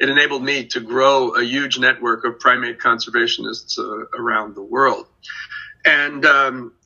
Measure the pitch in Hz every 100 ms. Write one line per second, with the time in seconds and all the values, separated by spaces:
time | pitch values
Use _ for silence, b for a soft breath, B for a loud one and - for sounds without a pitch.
0 | 131 139 147 139 135 143 117 127 113 127
1 | 135 139 123 113 120 135 139 131 127 127
2 | 120 113 123 113 127 123 120 117 123 117
3 | - 120 117 - - - - - 117 110
4 | 113 - 117 110 107 98 101 123 135 -
5 | - _ B B B B B B 160 147
6 | 143 147 151 139 135 127 117 -